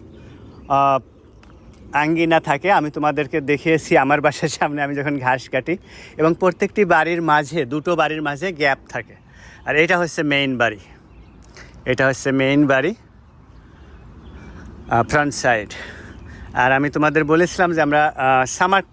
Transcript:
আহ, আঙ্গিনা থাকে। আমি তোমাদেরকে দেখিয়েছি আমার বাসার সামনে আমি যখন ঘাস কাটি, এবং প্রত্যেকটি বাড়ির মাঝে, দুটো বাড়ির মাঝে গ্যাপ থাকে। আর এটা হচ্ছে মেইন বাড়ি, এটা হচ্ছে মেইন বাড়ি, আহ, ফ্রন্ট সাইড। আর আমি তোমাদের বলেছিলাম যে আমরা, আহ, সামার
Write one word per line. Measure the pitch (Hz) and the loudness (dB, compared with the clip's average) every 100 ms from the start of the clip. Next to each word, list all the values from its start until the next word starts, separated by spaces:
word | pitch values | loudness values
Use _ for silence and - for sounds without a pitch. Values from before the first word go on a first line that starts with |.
| - - - - - - - | -20 -20 -20 -20 -20 -20 -2
আহ, | 139 139 135 - - - - - - - - - | 2 2 0 -2 -20 -20 -20 -20 -20 -20 -20 -6
আঙ্গিনা | 139 151 165 165 165 | -2 0 2 2 2
থাকে। | 160 143 185 | 2 -2 2
আমি | 190 151 | 2 0
তোমাদেরকে | 156 151 147 139 160 | -2 -2 -2 -4 -4
দেখিয়েছি | 139 143 165 160 - 160 | -2 -2 2 0 2 2
আমার | 135 147 | 4 2
বাসার | 147 - 160 | 2 0 -6
সামনে | - 160 147 143 | -2 -4 -2 -4
আমি | 143 | -4
যখন | 143 143 | -4 -2
ঘাস | 127 131 - | 0 -2 -2
কাটি, | 131 131 180 - - - - | -4 -4 -6 -8 -20 -20 -2
এবং | 160 165 | 0 2
প্রত্যেকটি | 185 175 202 - 190 | 0 0 -4 0 2
বাড়ির | 170 156 170 | 4 2 0
মাঝে, | 160 151 139 165 127 | 2 2 2 -4 -4
দুটো | 147 160 170 | -4 -2 0
বাড়ির | 151 156 | 0 -2
মাঝে | 151 143 185 | -6 -6 -8
গ্যাপ | 170 147 135 - | -2 0 0 -4
থাকে। | 127 107 101 - - - - - | -12 -12 -20 -20 -20 -20 -14 -2
আর | 143 | 0
এটা | 170 180 | 2 2
হচ্ছে | 170 - | 0 -2
মেইন | 151 143 139 123 | 0 0 0 0
বাড়ি, | 120 104 - - - - - - - - - - - | 0 -2 -16 -20 -20 -20 -20 -20 -20 -20 -20 -12 -6
এটা | 127 135 | 0 0
হচ্ছে | 131 139 | 0 -2
মেইন | 135 135 143 147 | 0 2 4 4
বাড়ি, | 135 151 226 - - - - - - - - - - - - - - - - - - - | 2 0 -4 -16 -20 -20 -20 -20 -20 -20 -20 -20 -20 -20 -20 -20 -20 -20 -20 -20 -20 -2
আহ, | 117 117 | -2 0
ফ্রন্ট | 147 147 | 0 0
সাইড। | - 131 117 98 - - - - - - - - | -2 0 0 -4 -14 -16 -18 -20 -20 -20 -18 -8
আর | 131 127 135 | 0 2 2
আমি | 147 | 0
তোমাদের | 143 151 147 | 0 2 2
বলেছিলাম | 147 160 175 - 175 160 | 2 2 2 0 0 2
যে | |
আমরা, | 147 151 151 | 2 2 0
আহ, | 143 131 131 127 | 0 2 2 0
সামার | - 185 196 185 | 0 2 2 0